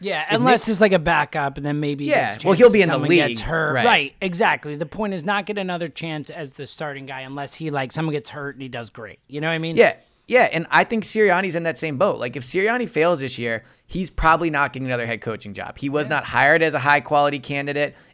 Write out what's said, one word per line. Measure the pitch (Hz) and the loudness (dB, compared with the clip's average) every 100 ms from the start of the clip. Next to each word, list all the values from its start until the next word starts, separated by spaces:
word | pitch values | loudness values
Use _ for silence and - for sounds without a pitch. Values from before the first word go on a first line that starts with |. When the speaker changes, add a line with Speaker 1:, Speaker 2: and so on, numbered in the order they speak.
Speaker 1:
Yeah, | 196 165 | -6 -6
Speaker 2:
If | 156 220 | -2 2
Speaker 1:
unless | 247 233 226 | 4 4 4
Speaker 2:
Nick | |
Speaker 1:
it's, | 196 | 4
like, | 214 | 4
a | 185 | 4
backup | 156 160 143 156 139 139 | 2 0 0 -2 -4 -4
and | 143 | -4
then | 147 | -2
maybe | 147 143 | -2 -4
he | 147 | 0
Speaker 2:
Yeah, | 269 120 | 0 0
Speaker 1:
gets | 107 | -2
a | 180 | 0
Speaker 2:
well, | 185 | 8
he'll | 240 | 8
Speaker 1:
chance | |
Speaker 2:
be | 208 | 8
in | 175 | 4
the | |
Speaker 1:
someone | 165 - | 2 4
gets | 175 139 | 4 4
Speaker 2:
league. | 117 | 0
Speaker 1:
hurt. | 135 165 151 | -4 -2 0
Speaker 2:
Right. | 131 | 2
Speaker 1:
Right, | 220 190 139 - | 4 4 2 -4
exactly. | 190 170 208 147 151 | -6 0 0 0 -4
The | 147 160 | -8 -8
point | 190 214 | -6 -6
is | 185 | -4
not | 156 202 | -2 -4
get | 196 202 | -4 -6
another | 185 175 170 | -6 -6 -6
chance | - 165 156 139 | -8 -8 -8 -10
as | 165 147 | -12 -14
the | - 135 | -14 -16
starting | - 151 139 | -10 -10 -10
guy | 135 131 | -12 -14
unless | 131 139 139 - | -12 -10 -10 -8
he, | 160 | -6
like, | 143 127 | -4 -4
someone | 160 160 | -4 -4
gets | 147 - | -4 -8
hurt | 147 139 | -12 -12
and | 131 | -12
he | 131 | -12
does | 123 117 | -12 -14
great. | - 107 - _ | -16 -18 -18 _
You | 143 | -6
know | 160 | -4
what | |
I | 165 | -4
mean? | 165 165 | -2 4
Speaker 2:
Yeah, | 190 - _ _ _ | 4 2 _ _ _
yeah, | 240 208 | 2 2
and | 165 165 | 0 2
I | 156 | 2
think | 190 226 | 2 0
Sirianni's | - 214 208 180 196 | 0 2 4 2 0
in | 165 | -4
that | 165 151 | -4 -4
same | 160 135 | -4 0
boat. | 196 127 | 0 0
Like, | 123 | -6
if | 135 | -4
Sirianni | 131 175 208 247 208 | -4 0 0 -2 -2
fails | 151 165 170 | 0 2 0
this | 131 120 | -4 -6
year, | 120 113 - _ _ | -6 -6 -10 _ _
he's | 170 180 | -8 -6
probably | - 160 160 170 | 0 2 2 2
not | 147 139 | -2 -2
getting | 131 131 | -4 -4
another | 123 | -4
head | 117 113 | -4 -6
coaching | - 107 101 | -6 -8 -10
job. | 101 95 - | -12 -14 -10
He | 139 | -4
was | 147 139 | -4 -2
Speaker 1:
Yeah. | |
Speaker 2:
not | 147 | -4
hired | 123 120 139 160 | 0 2 4 6
as | 160 | 4
a | 151 | 2
high-quality | 135 147 139 147 143 143 | 2 2 2 2 2 -2
candidate. | - 143 143 143 143 127 _ | -6 -6 -4 -2 -4 -6 _